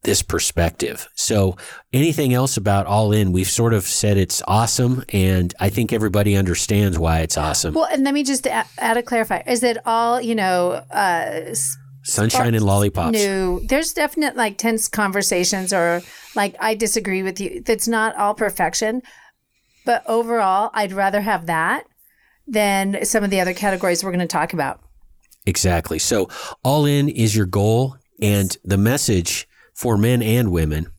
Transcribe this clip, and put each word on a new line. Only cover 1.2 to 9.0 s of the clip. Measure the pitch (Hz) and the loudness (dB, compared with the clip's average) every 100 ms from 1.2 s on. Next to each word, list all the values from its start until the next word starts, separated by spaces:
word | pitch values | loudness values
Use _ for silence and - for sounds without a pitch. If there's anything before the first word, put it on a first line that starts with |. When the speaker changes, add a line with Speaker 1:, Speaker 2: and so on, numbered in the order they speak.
| - 107 95 90 - - _ | -2 2 2 0 -14 -20 _
Speaker 1:
anything | 127 165 160 139 | 2 2 2 2
else | 123 135 - | 2 0 0
about | 101 98 95 | 0 0 2
All | 104 110 | 2 4
In? | 107 98 | 4 4
We've | 90 92 | 2 0
sort | - 117 | 0 2
of | 110 | 2
said | - - 107 98 | 0 0 2 2
it's | 90 - - | 2 -2 0
awesome, | 104 113 - 123 127 - | 0 2 2 0 0 -2
and | 101 95 92 87 - | 0 2 2 0 0
I | 98 | -2
think | 101 110 | 0 0
everybody | 113 107 101 101 98 | 0 2 2 2 2
understands | 92 82 - 104 101 82 | 2 -2 0 2 2 2
why | 82 82 | 2 0
it's | 80 - | 0 -2
awesome. | 76 78 85 | -2 -2 -2
Speaker 2:
Well, | 78 320 | 0 0
and | 294 | 0
let | 269 | 0
me | 285 | 0
just | 269 262 262 | 0 -2 -2
a-, | 226 220 - | -2 -4 -4
add | 226 | 0
a | 226 | 0